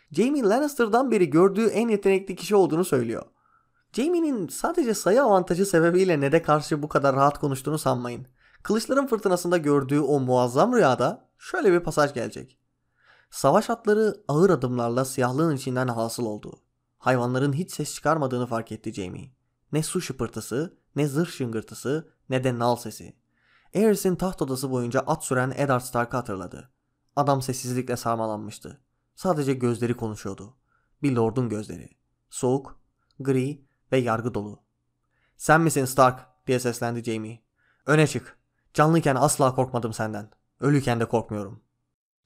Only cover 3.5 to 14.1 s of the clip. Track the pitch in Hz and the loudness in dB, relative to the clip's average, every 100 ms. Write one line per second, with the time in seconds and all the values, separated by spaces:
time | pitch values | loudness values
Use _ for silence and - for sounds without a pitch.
3.5 | _ _ _ _ - 285 349 320 247 156 | _ _ _ _ -4 0 2 0 -2 -4
4.5 | - 254 349 254 202 - 226 277 190 180 | -4 -4 0 0 0 2 4 4 4 2
5.5 | 175 196 170 170 175 190 156 139 160 160 | 0 2 4 4 4 4 2 4 2 4
6.5 | 151 143 156 151 151 139 131 139 143 147 | 2 0 -4 -2 0 2 4 4 2 -2
7.5 | 135 147 156 135 127 123 120 127 _ _ | -4 -4 -2 -2 -2 -4 -12 -16 _ _
8.5 | _ - 214 - 269 269 220 202 180 175 | _ -2 -2 0 0 0 0 0 0 2
9.5 | 180 147 143 131 147 139 147 127 127 123 | 0 4 2 2 0 2 2 2 2 4
10.5 | 123 196 247 156 120 127 214 _ _ - | 4 4 4 4 4 0 -2 _ _ -8
11.5 | 370 254 175 175 151 147 123 113 - - | 0 4 4 2 0 0 0 -8 -8 -16
12.5 | _ _ _ _ _ _ _ _ - 139 | _ _ _ _ _ _ _ _ -2 2
13.5 | 175 220 233 - 208 214 | 4 2 -2 0 2 2